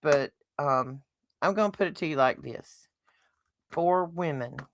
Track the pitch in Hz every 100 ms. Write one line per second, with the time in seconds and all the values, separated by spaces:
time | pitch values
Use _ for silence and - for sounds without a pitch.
0 | 151 143 135 _ _ _ 143 131 131 135
1 | _ _ _ _ 170 202 214 196 185 -
2 | 170 147 131 - 113 117 - - - _
3 | _ _ _ _ _ _ _ - 170 180
4 | 175 170 175 143 120 - -